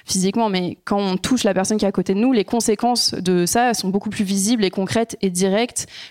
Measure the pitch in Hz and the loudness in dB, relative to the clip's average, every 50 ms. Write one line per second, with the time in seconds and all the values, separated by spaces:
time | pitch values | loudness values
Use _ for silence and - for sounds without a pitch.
0 | - - - 190 180 190 190 233 233 214 190 185 180 170 104 - - - 208 202 | -8 -4 -2 0 0 0 0 0 0 0 0 -2 -2 -4 -6 -8 -6 -2 -2 0
1 | 202 196 185 180 - - 262 240 - 214 190 185 190 - 247 214 - 196 196 - | 0 0 0 -2 0 0 0 2 2 2 2 2 0 0 0 0 0 0 0 0
2 | 180 - 190 196 226 262 269 226 185 - - 233 214 - 214 202 - 240 247 226 | 0 0 0 2 2 2 2 2 0 0 0 0 2 2 0 2 2 0 0 0
3 | - - - - 180 180 180 180 175 175 - 233 240 254 226 - - 185 185 202 | 0 -2 -2 -2 0 2 2 2 2 2 2 2 2 2 0 0 -2 -2 -2 -2
4 | - 220 202 - 214 185 196 196 190 208 254 233 208 185 - - 190 185 - 226 | -2 -4 -4 -4 -2 0 0 0 0 2 2 2 0 0 0 -2 -2 0 0 0
5 | 226 - - - - 190 180 175 190 190 190 208 240 247 - - - - - - | 0 -2 -4 -2 -2 -2 0 0 0 2 2 2 0 0 -4 -8 -10 -10 -12 -18
6 | - - | -20 -10